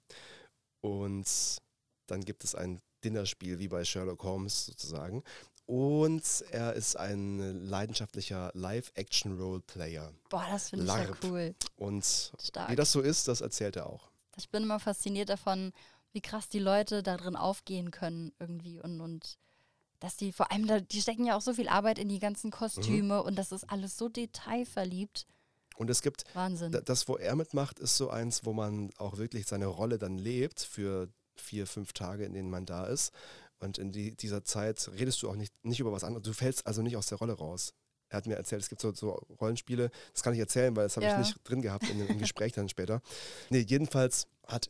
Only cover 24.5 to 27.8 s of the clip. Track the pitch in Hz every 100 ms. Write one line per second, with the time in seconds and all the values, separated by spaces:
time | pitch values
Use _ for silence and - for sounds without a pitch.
24.5 | 233 240 208 180 180 202 - - _ _
25.5 | _ _ - 113 120 143 - - 180 185
26.5 | 170 170 - - 127 - - 90 139 160
27.5 | 139 139 -